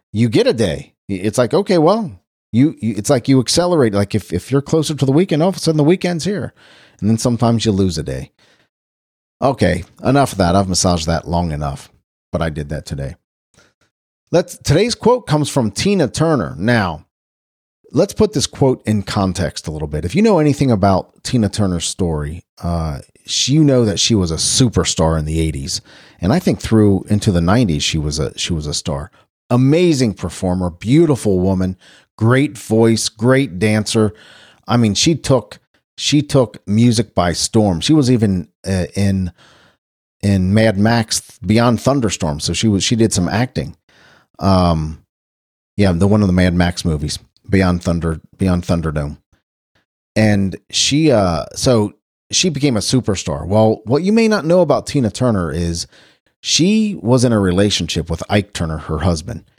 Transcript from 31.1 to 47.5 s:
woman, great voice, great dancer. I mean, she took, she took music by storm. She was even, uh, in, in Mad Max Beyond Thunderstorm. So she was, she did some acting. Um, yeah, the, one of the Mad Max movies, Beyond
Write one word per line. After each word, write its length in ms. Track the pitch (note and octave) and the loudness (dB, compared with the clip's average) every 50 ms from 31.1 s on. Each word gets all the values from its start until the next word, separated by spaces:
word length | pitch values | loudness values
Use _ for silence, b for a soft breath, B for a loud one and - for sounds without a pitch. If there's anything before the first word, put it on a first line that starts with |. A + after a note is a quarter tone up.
| C#3 A2 - G#2+ F#2+ F#2 | 2 0 0 0 0 2
woman, 380 | F2+ F#2+ F#2+ F#2 F#2 F#2 F#2+ b b b b b b b _ - | 2 2 0 0 0 -2 -4 b b b b b b b _ -2
great 400 | A2 A2+ B2 C3 C#3+ - - - | 2 2 4 4 2 0 -4 -8
voice, 500 | - - A2 A2+ A2+ A2+ A2+ G#2+ - - | -6 -2 2 2 4 4 2 2 -2 -6
great 520 | _ - A2 B2 C3 C3+ C#3 A2 E2 F2+ | _ -2 0 2 2 2 2 -2 -4 -2
dancer. 540 | G#2+ G#2+ G#2+ A2 G#2 - - A2+ A2 G#2 - B B B B B B B B B B - | -2 0 0 0 -2 -2 0 0 0 0 -2 B B B B B B B B B B -2
I 80 | G#2+ | 0
mean, 180 | B2 A#2 G#2+ G2 | 2 2 2 0
she 220 | - - E3 E3+ | 0 2 0 0
took, 440 | - - - C3+ B2 - - - - _ _ _ _ _ _ _ - | 0 0 0 0 0 0 -4 -18 -20 _ _ _ _ _ _ _ -8
she 240 | - - C#3 D3+ | -6 0 0 0
took 440 | D3 - - C#3 B2 - - - _ - | 0 2 2 2 2 2 -2 -14 _ -2
music 480 | G2+ A2 A#2 B2 A2+ G#2+ A2 - - | 2 4 4 4 4 2 -2 -4 -2
by 160 | - F2 F2 | 0 0 0
storm. 480 | E2 - - - - A2+ G#2+ G2+ F2 D#2+ | 0 -2 -4 -2 0 2 2 2 0 0
She 140 | - - D#3 | 0 2 2
was 180 | D#3 C3+ A#2+ | 4 4 4
even, 380 | B2+ A2+ A2+ G2+ F#2+ F2+ - - _ _ - F#2 | 2 2 2 2 0 0 -4 -8 _ _ -6 -4
uh, 200 | F#2+ F#2 F2 - - | -2 -2 -4 -4 -2
in, 360 | G2 G2+ G2+ F#2+ F#2+ F#2 F2 b b b b b b b b b b b _ _ _ _ _ _ - | -2 0 0 0 0 -2 -4 b b b b b b b b b b b _ _ _ _ _ _ -6
in 320 | - G2+ G2+ F#2+ F2+ F#2 G2+ | -2 0 0 2 2 2 2
Mad 240 | A2 A2 A2 G2+ G2 | 4 2 2 2 2
Max 600 | G#2 A2+ A#2 A#2 A2 - - - - - - - | 2 2 2 2 0 -2 -4 -8 -8 -10 -20 -12
Beyond 400 | - F2+ G#2+ A#2 A#2 B2 A#2 G#2+ | -4 0 2 2 4 2 2 0
Thunderstorm. 640 | - - C3+ C#3+ A#2 G2 - - - D#2+ D2 D2+ | 0 0 0 0 0 -2 -4 -2 -4 -4 -4 -4
So 100 | - - | -4 -6
she 160 | E2+ - - A2 | -4 -2 0 0
was, 160 | G2+ F#2 F2+ | 2 2 0
she 140 | - A#2+ A2 | 0 0 2
did 160 | A2+ G2+ - | 2 2 2
some 160 | - F2+ E2 | 0 -2 0
acting. 480 | - G#2+ B2 B2+ - - C2+ - - _ _ b b b b b b b b b b - | 0 -2 -2 -2 -4 -8 -8 -8 -10 _ _ b b b b b b b b b b -4
Um, 680 | - G2 F#2+ F#2 F2+ F2 E2 D#2+ D#2 D#2 D#2 D2+ _ _ _ _ _ _ _ _ _ _ _ _ _ _ - - | 0 2 2 4 4 2 2 0 -2 -6 -8 -12 _ _ _ _ _ _ _ _ _ _ _ _ _ _ -2 0
yeah, 160 | G2+ F#2+ F2 | 0 2 2
the, 140 | E2+ F#2+ G2 | 2 2 2
one 140 | G#2 G#2+ | 2 2
of 60 | G#2 F#2+ | 2 2
the 60 | F2+ | 2
Mad 200 | F#2 F2+ F2+ E2+ | 2 2 2 2
Max 300 | F2+ F2 F2 F2 - - | 2 0 0 -2 -4 -4
movies, 360 | F2 D#2+ D2 D2 D2 - - - _ _ _ _ | -4 -4 -2 -4 -6 -8 -10 -14 _ _ _ _
Beyond 340 | - | -2